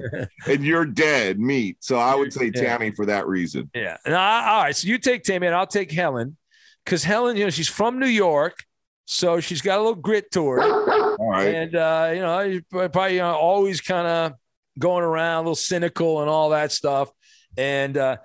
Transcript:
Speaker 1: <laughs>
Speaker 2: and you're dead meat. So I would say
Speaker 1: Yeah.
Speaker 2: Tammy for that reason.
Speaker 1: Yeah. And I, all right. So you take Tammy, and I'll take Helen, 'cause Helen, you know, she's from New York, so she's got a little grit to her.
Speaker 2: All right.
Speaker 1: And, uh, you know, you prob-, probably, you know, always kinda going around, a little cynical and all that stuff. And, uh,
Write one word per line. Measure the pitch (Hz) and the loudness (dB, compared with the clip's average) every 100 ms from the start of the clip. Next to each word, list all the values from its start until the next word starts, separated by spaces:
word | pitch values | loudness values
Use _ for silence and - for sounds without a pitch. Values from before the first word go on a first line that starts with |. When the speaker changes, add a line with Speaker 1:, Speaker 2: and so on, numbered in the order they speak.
| 131 - | -8 -8
Speaker 1:
<laughs> | - - - | -10 -8 -2
Speaker 2:
and | 147 | 0
you're | 143 170 156 | 2 0 0
dead | 107 156 139 101 95 | 2 2 2 0 0
meat. | 123 135 101 - | 0 0 -2 -6
So | - 127 | -2 2
I | 120 | 2
would | 139 143 | 2 0
say | 139 123 | -2 -4
Speaker 1:
Yeah. | 123 | -2
Speaker 2:
Tammy | 123 117 110 | -2 -2 -4
for | 104 104 | -4 -2
that | 104 85 | 0 0
reason. | 92 85 69 73 | -2 -2 -6 -8
Speaker 1:
Yeah. | 120 98 80 | -8 -8 -6
And | 135 | -2
I, | 170 190 226 226 | 0 2 2 2
all | 214 | 2
right. | 147 - | 0 0
So | 175 | -2
you | 247 | 0
take | 269 247 | 0 0
Tammy, | - 185 180 | -2 0 0
and | 170 | 0
I'll | 190 | 0
take | 202 190 | -2 -2
Helen, | 156 170 127 123 156 _ _ _ _ - | -2 -2 -2 -6 -10 _ _ _ _ -4
'cause | 175 | -2
Helen, | 151 214 247 214 | 0 0 0 0
you | |
know, | 202 | -2
she's | 147 151 | -2 -4
from | - 220 254 | 0 -2 0
New | 262 | 0
York, | 220 180 147 165 - - _ _ _ - | 2 2 2 0 -4 -20 _ _ _ -8
so | - 180 170 | -2 0 0
she's | - 165 | -2 -4
got | 196 196 | 0 0
a | |
little | 220 202 | 0 0
grit | 165 214 202 | 0 0 0
to | 185 147 | 0 2
her. | 127 427 - - 403 427 415 | 2 2 2 2 2 2 0
Speaker 2:
All | - | 0
right. | 190 - | 2 2
Speaker 1:
And, | - 165 165 | 0 -2 0
uh, | 160 160 165 | 2 2 0
you | 170 | 0
know, | 180 175 | -2 0
you | 196 185 - | -2 -4 -6
prob-, | 180 180 | -4 0
probably, | 170 190 | 0 2
you | 185 | 2
know, | 175 | 0
always | 160 165 202 196 170 | 2 2 4 2 -2
kinda | - 180 170 165 156 131 _ _ _ - | -2 -2 0 0 -2 -6 _ _ _ -2
going | 170 180 | 0 2
around, | 170 160 165 165 | 0 0 0 -2
a | |
little | 165 | -2
cynical | 160 - 180 170 - 170 156 | -2 -2 -2 -2 0 0 0
and | 147 | 0
all | 156 151 | 2 2
that | 151 151 | 2 0
stuff. | - 147 139 139 _ _ _ _ - | -2 0 0 -2 _ _ _ _ -2
And, | 139 139 139 139 | 0 0 0 0
uh, | 131 127 | 0 -2